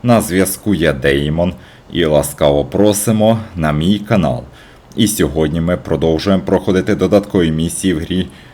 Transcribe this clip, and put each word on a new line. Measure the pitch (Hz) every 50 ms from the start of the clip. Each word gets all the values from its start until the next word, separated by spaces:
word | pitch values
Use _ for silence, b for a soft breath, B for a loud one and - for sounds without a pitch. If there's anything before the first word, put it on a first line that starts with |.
| -
на | 120 120 110
зв'язку | 104 - 87 95 92 87 - - - 107 98
я | 80 82 80 73
Деймон, | 65 65 71 69 71 73 76 78 85 87 92 90 B B B B B B -
і | - 82 85
ласкаво | 78 73 73 71 - - - 80 73 71 71 69
просимо | - - 92 101 107 104 104 - 117 113 107 107 110 113 110 107 - -
на | 85 78 76
мій | 76 76 80 90 104 104
канал. | 101 - 113 101 82 69 62 60 - B B B B B B B B B -
І | - 113
сьогодні | 104 - - 85 73 73 80 78 76 78 82
ми | 82 87 90
продовжуємо | - - - 82 71 82 80 80 78 - 98 98 92 -
проходити | - 98 90 - - 95 92 90 104 101
додаткові | 80 92 90 104 101 98 - - 98 85 80
місії | 78 80 82 82 - - - 95 87
в | 78
грі | 82 - 90 92 92 B B B B B